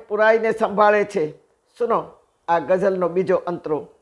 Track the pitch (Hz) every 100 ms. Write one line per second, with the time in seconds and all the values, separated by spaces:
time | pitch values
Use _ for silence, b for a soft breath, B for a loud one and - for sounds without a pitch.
0 | - 208 220 226 226 226 220 202 208 208
1 | 202 202 151 - _ _ _ - 160 196
2 | - - _ _ - 170 147 185 196 190
3 | 175 175 180 180 - 175 151 147 143 _